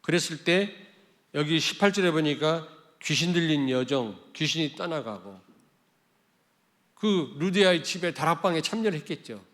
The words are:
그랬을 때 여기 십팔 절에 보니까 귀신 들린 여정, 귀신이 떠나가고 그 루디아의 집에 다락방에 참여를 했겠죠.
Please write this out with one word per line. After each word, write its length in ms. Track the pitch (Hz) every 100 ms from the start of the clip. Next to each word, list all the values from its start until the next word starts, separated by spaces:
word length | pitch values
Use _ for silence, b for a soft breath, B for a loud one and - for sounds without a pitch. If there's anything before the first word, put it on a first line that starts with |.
그랬을 440 | - 170 170 156
때 300 | - 175 202 - - - _ _ _
여기 260 | 147 151 160
십팔 320 | - - 202
절에 180 | 196 180
보니까 560 | 156 151 135 156 165 160 - _ _
귀신 300 | - 139 170
들린 380 | 175 165 151 135
여정, 480 | 127 127 139 117 98 -
귀신이 420 | - 151 156 151
떠나가고 680 | - 185 156 113 101 92 95 _ _ _ _ _ _ _ _ _ _ _ _ _ _ _
그 400 | _ 214 190 139 135
루디아의 460 | 180 190 190 175
집에 280 | - 185 170
다락방에 480 | - 160 170 196 165
참여를 380 | 151 214 220 160
했겠죠. 440 | - 160 - 107 -